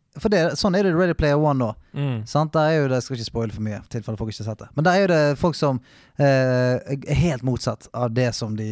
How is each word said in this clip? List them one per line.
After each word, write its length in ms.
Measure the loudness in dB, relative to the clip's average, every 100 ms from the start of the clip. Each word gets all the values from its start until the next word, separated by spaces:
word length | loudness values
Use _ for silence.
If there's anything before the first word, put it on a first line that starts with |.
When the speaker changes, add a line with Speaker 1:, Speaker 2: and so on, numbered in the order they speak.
| _ -6
Speaker 1:
for 160 | 0
det, 60 | 2 2 0
sånn 160 | 0 2
er 60 |
det 80 | 2
i 40 | 2
Ready 160 | 2
Player 240 | 2 2 4
One 220 | 2 2
nå. 80 | 0 -4 -10
Speaker 2:
Mm. 340 | -6 -4 -4 -2
Speaker 1:
Sant? 240 | -2 0
Der 180 | 2 2
er 60 | 2
jo 60 | 0
det, 80 | 0
jeg 60 | -2
skal 120 | -8
ikke 100 | -6
spoile 240 | -6 -6
for 80 | -4
mye, 160 | -6 -8
i 60 | -10
tilfelle 240 | -10 -8 -6
folk 140 | -8
ikke 80 | -8
har 60 | -10
sett 120 | -10
det. 60 | -8 0
Men 100 | 2
der 80 | 4
er 40 |
jo 60 | 4
det 260 | 4 2 2
folk 180 | -2 0
som, 240 | 0 -2 -6 -20 -12 0
eh, 640 | 2 4 2 2 2 0 -4 -8
er 220 | -2 2
helt 240 | 2 0 -2
motsatt 420 | -2 -2 -6 -8
av 200 | -4 -2 0
det 160 | 0
som 220 | -2 -4 -4
de 80 | -4